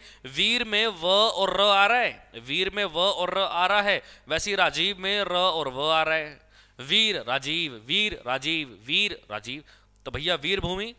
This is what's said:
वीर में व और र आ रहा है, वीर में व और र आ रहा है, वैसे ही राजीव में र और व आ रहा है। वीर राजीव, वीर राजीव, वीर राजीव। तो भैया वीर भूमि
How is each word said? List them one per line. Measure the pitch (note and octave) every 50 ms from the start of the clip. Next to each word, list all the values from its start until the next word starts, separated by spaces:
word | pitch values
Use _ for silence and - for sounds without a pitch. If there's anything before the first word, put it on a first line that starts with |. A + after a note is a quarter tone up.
| - - - - -
वीर | C3 C3+ D3 F#3+ G#3+ A#3 B3 A#3
में | A3 G#3 G#3 A3 A3+
व | G3+ E3 D#3+ F3+
और | F#3+ G3+ A3 A3+ - F3 G3 F#3 F3+ F#3
र |
आ | G3+ G#3 G3 G3 G3
रहा | G#3 A#3 B3
है, | A#3 E3+ - - - - -
वीर | A#2 A#2 B2+ C#3+ F3 F#3 F#3+ F#3+
में | G#3 G#3
व | F3+ D3+ E3
और | F3+ G3+ F3 C#3+ F3+ F3 F3
र | F#3+
आ | G3 D3+ - E3+ F3+
रहा | F#3 G3+ G#3
है, | G3+ G#3 F#3+ C#3 - - - - _ -
वैसे | D3+ D#3+ - G#3
ही | G3
राजीव | F#3+ F3+ D#3 C#3 D3 E3+ G3 G3+ F#3
में | F#3 F#3+ G3+ G#3
र | G3+ F3+ F3
और | F3+ F3+ F#3 D#3+ E3 D3 C3+
व | B2+ C3 D3 D#3
आ | D#3+ D#3+ D#3+
रहा | D#3 D#3+
है। | D#3+ D3+ D3+ D3 - - _ - - - _ _ -
वीर | B2 C#3 E3+ G#3+ A3 G#3+ G3 D3+
राजीव, | A2 A#2 B2+ C3+ C3 C#3+ D#3 E3+ E3+ D3 B2 A2 G#2+
वीर | B2 D#3+ G3+ G#3+ G#3+ E3+ - - A#2+
राजीव, | B2+ C3+ C3+ D3+ E3 D#3+ D3 C3 A2 F#2 G#2+
वीर | B2+ D#3 F#3 G#3 G3+ - - - -
राजीव। | G#2 G#2+ G#2 A#2 C3 D3+ D3 - - - _ _ _ - _
तो | C3+
भैया | B2 C3 D3+ E3+ F3
वीर | D3 C3+ E3 G3 G3
भूमि | E3 E3+ F#3 F#3+ G#3 A#3 A#3